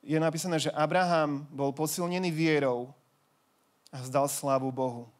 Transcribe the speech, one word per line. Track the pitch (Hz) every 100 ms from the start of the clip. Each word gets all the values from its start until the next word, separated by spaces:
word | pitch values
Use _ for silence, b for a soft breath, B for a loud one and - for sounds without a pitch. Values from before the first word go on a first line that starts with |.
Je | - 156
napísané, | 160 160 180 160
že | 143
Abraham | 139 151 175 180 170 151 143 143
bol | 139 139
posilnený | 135 156 - 170 180 185
vierou | 156 160 151 139 123 127 139 _ _ _ _ _ _ _ _ _
a | 135
vzdal | 127 139 139
slávu | - 143 135 131
Bohu. | 131 131 120 120 _